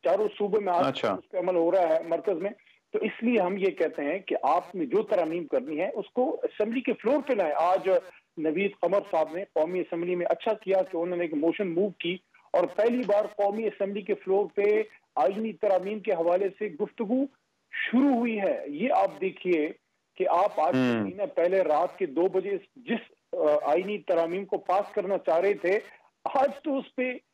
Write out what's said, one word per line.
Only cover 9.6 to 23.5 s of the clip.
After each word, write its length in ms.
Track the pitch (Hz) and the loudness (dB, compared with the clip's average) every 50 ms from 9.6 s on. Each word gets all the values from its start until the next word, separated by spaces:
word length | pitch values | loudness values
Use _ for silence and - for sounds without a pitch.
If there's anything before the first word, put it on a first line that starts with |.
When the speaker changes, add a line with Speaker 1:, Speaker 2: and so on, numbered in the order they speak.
| 156 165 180 185 | 0 0 0 -4
Speaker 1:
assembly 360 | 160 - - 165 170 175 180 | -4 -4 -4 -4 -2 -2 -2
में 100 | 180 175 | -2 0
अच्छा 260 | - - - - 233 214 | 0 -2 0 0 -2 -2
किया 300 | 202 - 190 190 190 185 | -2 0 0 2 2 2
कि 160 | 185 190 165 | 0 -2 -4
उन्होंने 260 | 170 180 180 175 175 | -2 -2 -2 -2 -4
एक 100 | 160 156 | -2 -2
motion 340 | 147 147 165 160 - 208 185 | 0 2 2 2 0 -2 -2
move 220 | 165 170 196 208 | 0 0 0 -2
की 300 | 175 _ - 170 185 180 _ _ _ _ _ _ - | -2 _ -6 -6 -6 -6 _ _ _ _ _ _ 0
और 120 | 170 175 | 2 2
पहली 380 | 175 - - 208 240 240 247 233 | 2 0 2 2 2 2 0 0
बार 220 | 185 202 202 214 | 2 2 2 2
कौमी 380 | 208 - - 202 202 202 220 226 | 0 -2 0 0 0 0 0 -2
असेंबली 380 | 208 - - 202 196 202 214 202 | -4 -2 -2 -4 -4 -4 -6 -4
के 120 | 185 202 | -4 -4
फ्लोर 480 | 202 - 185 190 196 208 170 - - 202 | -4 0 0 2 2 2 0 0 0 2
पे 260 | 208 214 214 220 - - - _ _ _ - | 4 4 2 0 -2 -8 -20 _ _ _ 0
आईनी 340 | 151 185 196 202 220 226 196 | 0 2 2 0 -4 -6 -6
तरामीम 480 | - - 208 196 185 180 196 214 214 | -2 0 2 2 2 0 -2 -6 -6
के 120 | 185 214 190 | -2 -2 0
हवाले 360 | 165 165 170 175 185 202 190 | 2 2 2 2 2 2 0
से 220 | 185 _ - 208 | -2 _ -8 -8
गुफ्तगू 580 | 156 147 208 202 _ - 233 190 254 262 277 277 _ _ _ _ _ _ _ _ - | -4 -6 -6 -6 _ -6 -2 0 2 0 0 -2 _ _ _ _ _ _ _ _ -8
शुरू 400 | - - - - 240 277 285 262 | -6 -6 0 2 4 4 4 4
हुई 220 | 233 240 240 226 | 2 0 0 -2
है। 360 | 208 196 180 139 110 - 139 147 | 0 0 0 0 -2 -4 -8 -6
ये 160 | 147 202 262 | -4 -2 2
आप 220 | - 190 196 190 | 2 2 2 2
देखिए 580 | - - 190 190 - - - 185 180 160 151 160 - _ _ _ _ _ _ _ _ | -2 -2 -4 -4 -4 -4 -2 0 2 2 2 -2 -4 _ _ _ _ _ _ _ _
कि 80 | - 185 | -2 0
आप 320 | - 165 170 190 208 - - | 2 2 4 2 2 2 0
आज 140 | 151 165 180 | 0 2 2
से 40 | 131 | 2
Speaker 2:
हम्म। 260 | 127 123 120 113 104 | 2 2 2 0 -2
Speaker 1:
महीना 200 | 98 92 196 202 | -4 -4 -6 -6
पहले 380 | - - - 165 180 185 190 185 | -4 0 0 2 2 4 2 4
रात 340 | 151 151 147 170 185 - - | 4 4 2 2 0 -2 -4
के 80 | 196 | -4
दो 220 | 160 131 151 170 190 | -2 0 0 0 2
बजे 380 | 175 190 180 202 202 185 - _ _ - | 0 0 -2 -2 -6 -6 -8 _ _ -20
जिस, 220 | - - 233 226 - - _ _ _ _ - 190 | -6 -4 -4 -4 -4 -12 _ _ _ _ -4 0
अ, 320 | 160 151 | 2 2